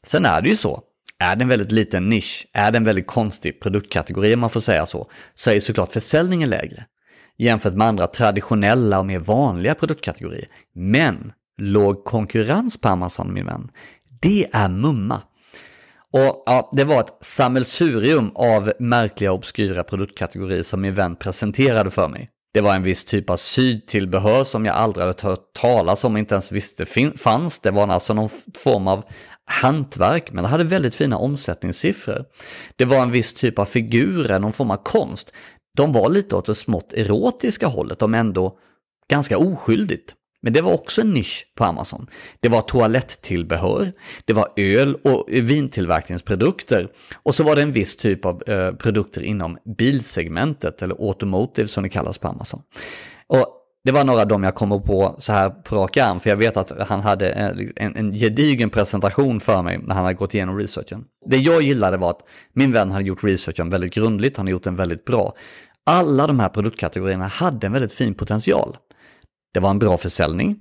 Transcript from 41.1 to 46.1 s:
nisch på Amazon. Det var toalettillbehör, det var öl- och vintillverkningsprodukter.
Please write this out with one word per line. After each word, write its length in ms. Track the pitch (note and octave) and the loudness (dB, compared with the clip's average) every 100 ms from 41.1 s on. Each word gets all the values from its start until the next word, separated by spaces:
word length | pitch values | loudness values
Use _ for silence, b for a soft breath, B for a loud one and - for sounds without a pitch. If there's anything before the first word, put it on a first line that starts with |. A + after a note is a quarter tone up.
nisch 360 | D#3 - - - - | 0 -2 -8 -12 -2
på 80 | |
Amazon. 420 | G2+ E2+ - - - B B B | 0 0 -8 -12 -16 B B B
Det 80 | B2 | 2
var 120 | A2+ | 2
toalettillbehör, 1300 | - B2+ A2+ B2 - - - F2+ E2+ E2+ F#2 - G3 - B B | 2 2 2 2 -2 -12 -6 -4 -2 -2 0 0 -2 -6 B B
det 80 | - | -4
var 160 | G#2+ G2+ - | 0 0 0
öl- 380 | G2 G#2 C#3 C#3 | 2 4 2 0
och 200 | C#3+ B2+ - | 2 0 0
vintillverkningsprodukter. 1600 | B2+ A#2 D3 C3+ - F2 E2 - | 0 2 0 0 -4 0 -2 -2